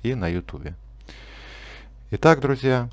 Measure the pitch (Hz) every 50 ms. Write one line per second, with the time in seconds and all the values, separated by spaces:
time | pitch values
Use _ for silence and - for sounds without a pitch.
0 | - 120 131 113 90 85 87 90 - - - 69 - - 87 - - - - -
1 | - - - - - - - - - - - - - - - - - - - -
2 | - - 107 - - 160 160 135 135 139 139 127 131 131 131 123 120 120